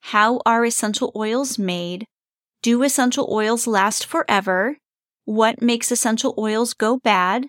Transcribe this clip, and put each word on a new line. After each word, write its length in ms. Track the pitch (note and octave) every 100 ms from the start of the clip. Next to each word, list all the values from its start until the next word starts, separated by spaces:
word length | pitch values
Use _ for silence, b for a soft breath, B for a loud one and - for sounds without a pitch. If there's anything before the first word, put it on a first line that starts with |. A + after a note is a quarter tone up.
How 400 | - G#3 G#3+ B3+
Are 200 | - A#3
Essential 480 | A#3 A#3 G#3+ G#3 B3+
Oils 420 | G#3 G#3+ A#3 C#4 -
Made? 500 | G3 F3+ F3 F3+ A3 _ _ _ _ _
Do 200 | A#3 A#3+
Essential 460 | C#4 C4+ B3 B3 -
Oils 380 | G#3+ G#3+ A#3 A#3
Last 380 | G#3 G3+ G#3+ -
Forever? 720 | E4 - G#3 G3+ F#3 G#3+ D4 _ _ _ _
What 380 | - G#3+ A3 -
Makes 300 | A#3 A#3 -
Essential 420 | A#3+ A#3+ A3+ C4+ -
Oils 380 | G#3+ G#3+ A#3
Go 220 | - G#3+ C4
Bad? 500 | - G3 F3+ A3